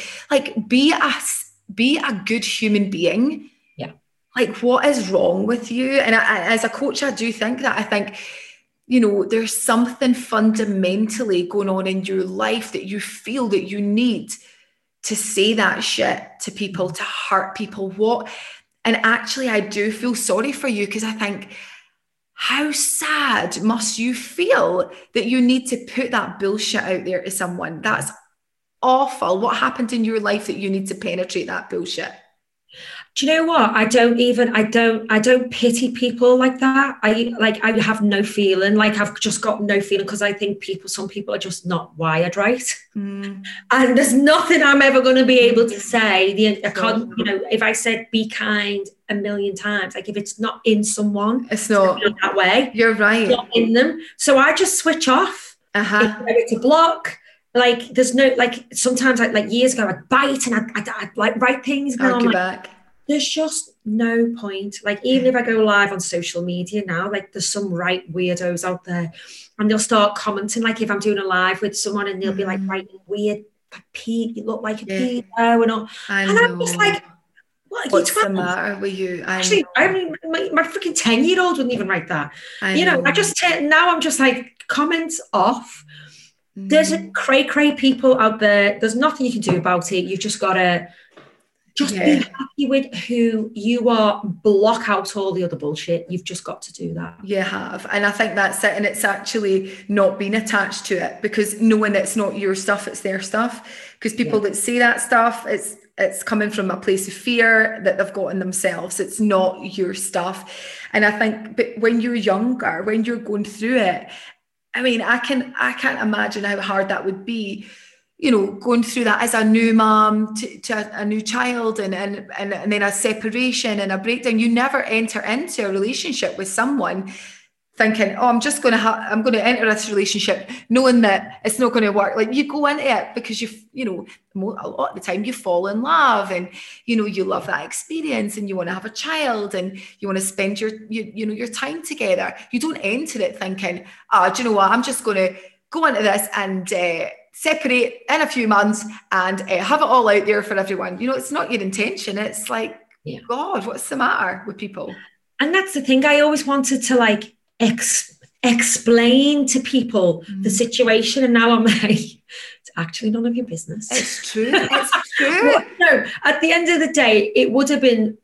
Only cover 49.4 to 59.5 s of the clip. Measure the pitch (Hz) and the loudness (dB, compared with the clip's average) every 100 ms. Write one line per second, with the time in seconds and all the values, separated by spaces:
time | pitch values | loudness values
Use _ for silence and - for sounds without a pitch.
49.4 | 202 190 208 208 185 - 196 202 202 - | -4 -4 -4 -4 -4 -8 -10 -8 -8 -6
50.4 | 220 - 233 208 208 - 208 202 208 254 | -8 -2 2 2 2 0 -2 0 0 0
51.4 | 240 214 - 208 190 185 208 214 196 190 | -2 -4 2 4 4 2 -2 0 0 2
52.4 | 185 220 269 214 226 208 208 226 208 240 | 4 4 2 2 2 4 4 4 4 2
53.4 | - 233 226 226 311 311 - - - 277 | 2 2 4 4 4 0 -10 -2 4 6
54.4 | 285 311 381 - 320 320 - 262 370 - | 6 4 2 2 0 2 4 4 2 -2
55.4 | - - _ 202 185 208 214 214 - 233 | -14 -20 _ -2 2 2 2 0 0 2
56.4 | - 226 247 311 330 320 - - _ _ | 2 2 4 6 6 2 -6 -12 _ _
57.4 | _ 247 247 233 - - 254 247 269 247 | _ 2 4 2 0 0 2 4 4 4
58.4 | 240 - - - 254 254 262 240 226 214 | 0 -2 -10 -4 0 2 2 2 2 0
59.4 | 208 | 0